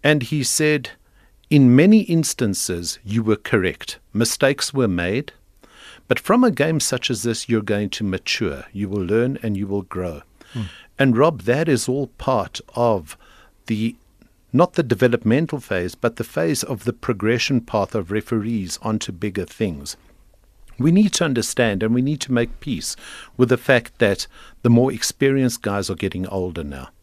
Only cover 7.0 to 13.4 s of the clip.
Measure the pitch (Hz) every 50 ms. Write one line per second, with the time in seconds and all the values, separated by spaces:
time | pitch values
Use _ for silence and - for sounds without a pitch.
7 | - - 127 98 101 117 110 - - - 117 110 104 101 104 101 104 98 - -
8 | 107 98 95 92 _ - - - 113 87 69 67 - - - 98 101 95 98 101
9 | 90 85 104 113 120 127 139 - - 110 101 95 101 98 98 101 92 _ - 90
10 | 90 87 78 69 - _ _ _ - _ - 120 104 87 - - - _ _ -
11 | 135 135 117 113 143 170 156 104 87 107 123 143 165 165 139 110 - - 127 143
12 | 139 120 _ - - - 131 110 92 - - - - - _ 120 120 117 110 95
13 | 78 73 - _ _ _ _ _